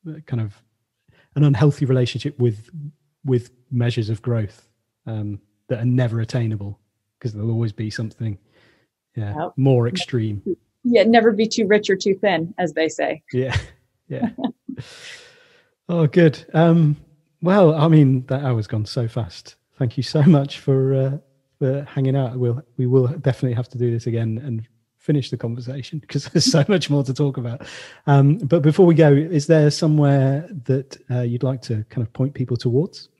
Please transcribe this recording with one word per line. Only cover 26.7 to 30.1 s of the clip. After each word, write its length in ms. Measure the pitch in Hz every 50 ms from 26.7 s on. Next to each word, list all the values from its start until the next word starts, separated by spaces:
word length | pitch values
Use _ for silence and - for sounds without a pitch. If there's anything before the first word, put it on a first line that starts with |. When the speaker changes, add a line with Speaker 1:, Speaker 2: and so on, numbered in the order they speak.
| 208 175 147 -
Speaker 1:
more 160 | 143 143 135
to 80 | 127 131
talk 240 | - 151 139 131 -
about. 280 | 120 120 117 - - - - - - - - _ _
Um, 320 | - 143 139 139 139 151 220
but 240 | 208 131 170 170 139
before 220 | 156 151 - 196
we 100 | 175 170
go, 180 | 147 165 147 143
is 340 | 139 156 165 185 151 143 -
there 240 | 165 160 151 151
somewhere 760 | 143 - - 160 151 151 147 139